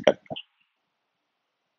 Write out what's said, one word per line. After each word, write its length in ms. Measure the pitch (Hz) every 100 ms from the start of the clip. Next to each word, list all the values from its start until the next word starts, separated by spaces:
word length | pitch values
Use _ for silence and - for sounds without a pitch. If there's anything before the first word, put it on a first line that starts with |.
| -
करता 300 | - - -
है। 40 | - _ _ _ _ _ _ _ _ _ _ _ _